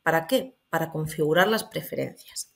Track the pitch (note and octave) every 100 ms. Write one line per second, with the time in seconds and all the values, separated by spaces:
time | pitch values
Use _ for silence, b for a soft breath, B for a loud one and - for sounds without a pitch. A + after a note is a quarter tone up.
0 | - D#3+ D#3+ C4 C4 - _ E3 D#3+ D#3
1 | D#3 - D3+ D#3 F#3+ A3 - E3 - C#3
2 | C3+ - - - -